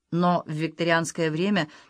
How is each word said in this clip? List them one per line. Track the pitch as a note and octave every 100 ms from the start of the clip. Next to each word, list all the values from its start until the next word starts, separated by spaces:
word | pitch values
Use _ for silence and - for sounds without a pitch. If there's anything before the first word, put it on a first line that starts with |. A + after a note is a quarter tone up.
| -
Но | E3+ F3+ F3 -
в |
викторианское | D3+ D#3+ D#3+ E3+ E3 E3 - D#3+
время | D#3 G3 G3+ D3+ -